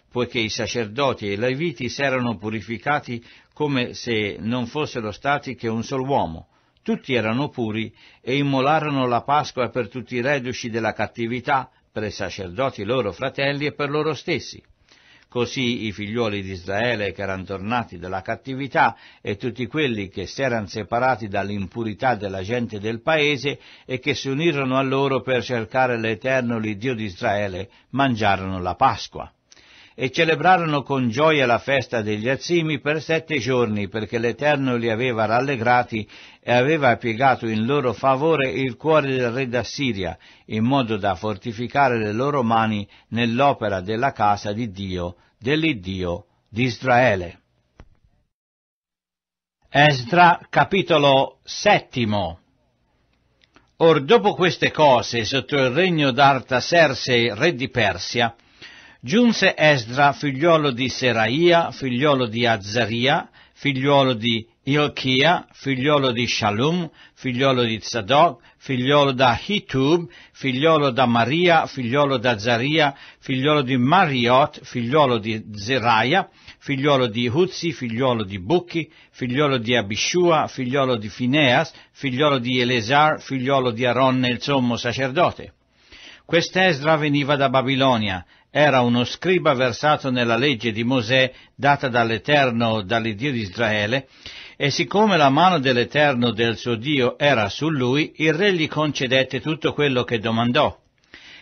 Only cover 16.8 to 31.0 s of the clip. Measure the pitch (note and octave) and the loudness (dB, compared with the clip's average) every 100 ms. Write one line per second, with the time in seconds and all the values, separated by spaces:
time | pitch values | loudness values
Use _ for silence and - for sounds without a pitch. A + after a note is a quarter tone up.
16.8 | A#2+ A2+ G2+ F#2 G2 F#2+ F#2 F#2+ G2+ A#2+ | -2 -2 -4 -6 -6 -6 -8 -8 -4 -4
17.8 | A2 F2+ F2+ F#2+ G#2 A2+ - C3 C3+ E3 | -6 -10 -10 -8 -8 -10 -8 -10 -4 0
18.8 | B2 - - - - G#2 B2+ A#2+ A#2+ D#3 | 0 0 -16 -14 -8 -6 -6 -6 -6 -2
19.8 | C#3+ G#2+ F#2+ - F2+ - C3+ A#2 G2 A2 | -2 -2 -6 -8 -10 -4 -4 -2 -6 -8
20.8 | F#2+ A#2+ C3 A#2 G#2+ G2 G2 G#2 F2+ A#2+ | -4 -2 0 -2 -4 -6 -4 -6 -8 -6
21.8 | A2 G2 C3 A2+ G2+ F#2+ F#2+ B2 A2+ G#2+ | -8 -4 -2 -2 -4 -6 -6 -4 -4 -6
22.8 | G#2+ A2+ D#3+ D#3+ D3 C#3+ C3 - - - | -8 -6 -2 0 2 0 -4 -8 -12 -20
23.8 | - B2+ - C3+ C#3 C3+ E3 C#3+ C3 C3 | -10 -8 -4 -4 -4 -2 0 0 0 0
24.8 | C3+ C3+ C#3 C3 - B2+ - A#2+ A2 C3 | 0 0 0 0 0 -2 -2 -4 -2 0
25.8 | B2+ A#2 A2+ A2 C3 C3 A#2+ A#2 G#2+ G2+ | 0 0 -2 -4 -2 0 0 -2 -4 -4
26.8 | B2+ A#2 G#2+ E2+ A#2 G2+ G#2 F2+ - _ | -4 -4 -6 -4 -2 -2 -2 -6 -12 _
27.8 | _ B2+ C3+ A2+ G#2 F#2+ F#2+ F#2+ F2+ F2 | _ -2 0 2 2 0 -2 -4 -4 0
28.8 | C3 G#2+ - - B1 _ _ _ _ - | 0 0 -8 -14 -16 _ _ _ _ -20
29.8 | - - C3 E3+ E3 D3+ E3 F#3 E3 D3 | -20 -6 -4 0 0 2 4 4 2 -2
30.8 | - C#3 | -2 -2